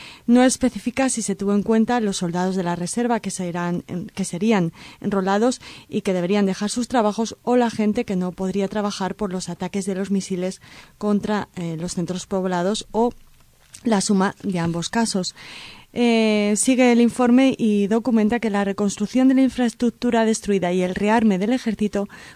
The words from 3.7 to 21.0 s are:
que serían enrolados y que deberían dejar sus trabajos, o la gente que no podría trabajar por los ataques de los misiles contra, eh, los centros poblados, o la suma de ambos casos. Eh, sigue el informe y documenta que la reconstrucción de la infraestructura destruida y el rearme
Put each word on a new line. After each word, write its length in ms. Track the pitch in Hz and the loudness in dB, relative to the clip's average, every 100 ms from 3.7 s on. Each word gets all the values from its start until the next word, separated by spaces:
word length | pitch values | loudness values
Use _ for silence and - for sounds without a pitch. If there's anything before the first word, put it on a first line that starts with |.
| 175 - 180 - | -4 -6 -10 -10
que 100 | - | -8
serían 500 | 190 175 214 214 165 - - - | -6 -2 0 2 0 -4 -20 -10
enrolados 580 | 202 202 190 202 240 247 - - - | -4 -2 0 2 0 -2 -10 -20 -8
y 120 | 220 | -6
que 120 | 202 | -2
deberían 320 | 185 175 208 196 | -2 0 0 0
dejar 240 | 190 208 | -2 -4
sus 180 | 240 233 | -4 -2
trabajos, 480 | 247 208 202 226 - | 0 0 0 -6 -4
o 160 | - 247 | 0 2
la 140 | 233 | 2
gente 340 | 220 214 214 240 | 0 0 0 -2
que 100 | 185 | -2
no 160 | 180 | -4
podría 360 | 180 190 196 196 | -4 -4 -2 -2
trabajar 480 | 214 208 196 185 196 | -2 -4 -4 -6 -4
por 180 | 208 | -6
los 160 | 180 - | -6 -8
ataques 380 | 175 180 202 190 | -8 -6 -4 -4
de 80 | 185 | -4
los 160 | 190 | -2
misiles 500 | 196 - 180 185 190 - - - _ | -2 -2 -4 -4 -6 -18 -20 -20 _
contra, 500 | 208 208 208 208 - - | 0 0 0 -4 -4 -8
eh, 220 | 170 160 | -8 -6
los 160 | 175 185 | -6 -4
centros 320 | 170 180 - | -4 -6 -4
poblados, 600 | 196 185 180 180 214 - | -4 -2 0 0 -2 -4
o 200 | 214 240 - - _ _ _ _ - | 0 0 -2 -20 _ _ _ _ -8
la 180 | 240 202 | 0 0
suma 340 | 185 196 196 - | 2 2 2 -2
de 160 | 202 180 | -6 -2
ambos 300 | 170 170 165 | -2 -4 -4
casos. 440 | 226 220 190 180 - - - - - - | -2 0 -2 -4 -8 -20 -18 -18 -20 -12
Eh, 600 | - 240 226 220 214 208 208 | 0 2 4 4 2 2 2
sigue 380 | - 254 247 | 2 4 6
el 80 | 240 | 6
informe 520 | 240 - 247 247 269 - | 4 4 4 6 4 2
y 300 | 220 208 196 | 0 2 2
documenta 520 | 226 226 226 214 240 | 0 2 2 2 0
que 100 | 226 | 0
la 140 | 202 | 0
reconstrucción 640 | 202 196 202 - 208 254 262 | -2 0 -2 -2 -2 2 4
de 60 | |
la 80 | 262 | 4
infraestructura 840 | 262 - 240 - 240 - 240 233 | 2 2 -2 0 -2 0 0 2
destruida 480 | 220 220 190 196 175 | 2 0 0 0 2
y 120 | 185 | 0
el 120 | 180 | 0
rearme 420 | 185 | 0